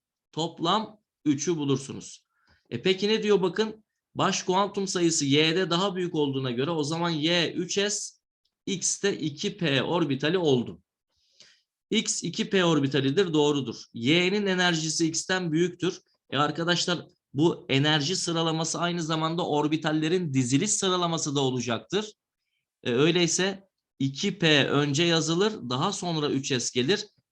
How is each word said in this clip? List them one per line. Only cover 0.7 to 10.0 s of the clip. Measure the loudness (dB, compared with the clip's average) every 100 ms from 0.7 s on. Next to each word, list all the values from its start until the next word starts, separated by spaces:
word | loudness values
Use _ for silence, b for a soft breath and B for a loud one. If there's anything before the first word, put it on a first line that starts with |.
| -2 -4 -12 _ _
üçü | -2 0 -2 -2
bulursunuz. | 0 -2 -4 -12 -14 -20 _ _ _ _ _
E | -4
peki | 0 0 2
ne | 2
diyor | 4 2
bakın? | 2 0 -4 -6 _ _ _
Baş | -2 0 0
kuantum | 0 0 0 -2 -4
sayısı | 2 2 2
Y'de | 4 4 4 2 2
daha | 0 0 -2
büyük | -2
olduğuna | 0 0 -2 -2
göre | -2 -2
o | -2
zaman | -2 -2 -2
Y | 0 0 0 0
üç | -2 -4
S, | -2 -2 -4 -8 -14 _ _ _ _ -8
X'te | -4 -4 -2 -2 -2
iki | -4 -4 -6 -2
P | 0 2
orbitali | 2 0